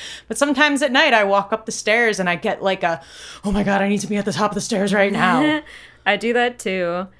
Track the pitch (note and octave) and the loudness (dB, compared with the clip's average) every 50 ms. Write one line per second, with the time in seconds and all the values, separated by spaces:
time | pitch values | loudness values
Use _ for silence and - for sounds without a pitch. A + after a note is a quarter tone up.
0 | - - - - - - A3+ - C#4+ C#4+ C#4+ C4 D4+ D4 C#4+ C4 D4+ C4+ B3 C#4 | -16 -16 -16 -16 -12 -10 -2 -2 0 0 2 2 2 2 2 2 0 2 2 4
1 | D#4+ D4+ A#3 A3 G#3 G3 G3 G3+ G3 G3+ A3 G#3+ - - G#3 - - G#3+ G#3+ A#3 | 4 4 4 4 4 4 2 2 2 0 -4 -6 -6 -8 -10 -6 -2 0 2 2
2 | A#3+ A3+ G#3 F#3 F#3 F3+ F3 F3 - G#3+ F3 - - F#3+ F#3+ F#3 F#3+ E3+ E3 D#3 | 2 2 0 0 0 -2 -2 -2 -2 -4 -4 -2 -2 -2 -2 0 -2 -2 -2 -4
3 | - - - - - - - - - G3+ F#3+ G#3 G3 G3 G3 G3 G3 G3+ G#3 G3 | -8 -16 -20 -20 -20 -18 -18 -10 -6 -4 -2 0 0 2 2 2 2 2 0 -2
4 | - - G#3 G3+ G3 G#3+ D3+ D3+ G#3+ G#3 G#3 G#3 - - A#3 F#3+ G3 G3+ F#3+ G#3 | -2 -2 -4 -2 -2 -2 -2 0 -2 -2 -2 -4 -6 -4 -2 -2 0 0 2 2
5 | G3 G3+ G#3 - E3 A3+ A#3+ B3+ D4+ D4+ D4+ D4+ D4 - - - - - - - | 2 2 2 2 2 2 4 4 2 2 2 0 -4 -8 -20 -20 -20 -20 -18 -6
6 | - F#3+ G3+ - G#3 A#3 A#3+ A#3+ A#3+ B3 B3 - - G#3 F#3+ F#3+ F3+ E3+ F3 F3+ | -2 -2 0 0 0 0 2 2 2 0 -2 -4 -6 -4 -2 -2 -2 -2 -2 -4
7 | F#3+ F#3+ - | -6 -8 -12